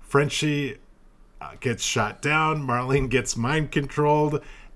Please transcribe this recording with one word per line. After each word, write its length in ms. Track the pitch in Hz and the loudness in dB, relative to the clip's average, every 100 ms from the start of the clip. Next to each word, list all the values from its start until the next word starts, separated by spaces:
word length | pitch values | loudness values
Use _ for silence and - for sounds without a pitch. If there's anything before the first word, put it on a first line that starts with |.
Frenchie, 760 | - 143 147 - 151 147 139 - - - - - - - | 0 2 2 0 0 0 -4 -8 -18 -20 -20 -20 -20 -18
uh, 140 | 76 90 | -18 -6
gets 240 | 127 117 | -4 -2
shot 400 | - 123 107 107 | -2 0 -2 -2
down, 420 | 143 156 156 156 | 0 2 2 0
Marlene 440 | 135 120 127 139 131 | -2 -2 2 0 2
gets 280 | 127 - - | 0 0 -2
mind 360 | 120 156 151 | 0 0 0
controlled, 720 | 156 139 - 147 151 151 143 - - - | -2 -2 0 2 4 2 0 -6 -20 -14